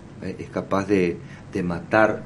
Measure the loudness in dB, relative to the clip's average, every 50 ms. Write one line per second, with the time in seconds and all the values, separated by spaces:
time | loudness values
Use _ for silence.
0 | -16 -18 -14 -10 -10 -10 -8 -8 -10 -6 -6 -6 -2 0 0 0 2 4 4 4
1 | 4 2 0 -2 -8 -14 -16 -16 -14 -6 -4 -2 -2 -2 -2 -4 -2 2 4 6
2 | 6 6 4 -2 -6